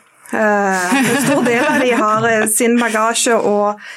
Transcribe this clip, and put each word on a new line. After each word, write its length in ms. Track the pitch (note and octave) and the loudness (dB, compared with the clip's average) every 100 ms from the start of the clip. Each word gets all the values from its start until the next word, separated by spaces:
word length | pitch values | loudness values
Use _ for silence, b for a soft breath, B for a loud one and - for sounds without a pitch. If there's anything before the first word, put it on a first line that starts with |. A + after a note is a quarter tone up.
| B B B | B B B
Eh, 640 | A#3 G#3+ G#3 G3 F#3+ F3+ C4+ | -2 0 2 0 -2 0 0
en 240 | A#3+ C4 | 0 0
stor 200 | C4 C#4+ | 0 0
del 200 | A#3+ A#3 | 0 0
av 160 | D4+ C#4+ | 0 0
de 100 | B3+ | 0
har, 360 | A3+ G#3+ G#3+ A#3 | 0 0 0 2
eh, 180 | A3 A3 | 0 0
sin 300 | - A#3 A#3+ | 0 2 2
bagasje 600 | A3+ G#3+ A3+ A3+ B3+ A3+ | 0 0 -2 0 0 0
og 420 | G3+ G#3 G#3 G#3 B | 0 0 0 -4 B